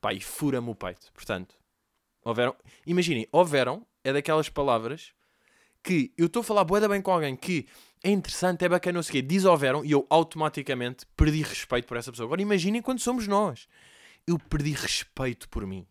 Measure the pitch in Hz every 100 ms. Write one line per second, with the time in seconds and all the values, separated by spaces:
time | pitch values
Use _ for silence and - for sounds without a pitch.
0 | 101 95 - - 151 131 120 107 95 90
1 | - _ - 110 92 _ _ _ _ _
2 | _ _ - 113 123 - _ - - 175
3 | 170 139 110 151 175 143 123 160 233 _
4 | - 139 143 156 156 - 139 117 113 156
5 | - _ _ _ _ _ _ _ - 180
6 | 131 - 170 233 226 208 175 202 214 202
7 | 190 180 147 131 - 175 - - - _
8 | 180 202 - - 180 170 180 175 180 175
9 | 160 143 131 185 190 165 139 135 147 147
10 | 139 160 160 165 156 147 139 131 120 127
11 | - - 151 151 151 - - 123 123 120
12 | 120 117 117 160 202 202 175 220 233 254
13 | - 247 208 202 208 123 - _ - -
14 | - - - 170 - 156 147 143 - -
15 | - - 131 120 - - 101 95 90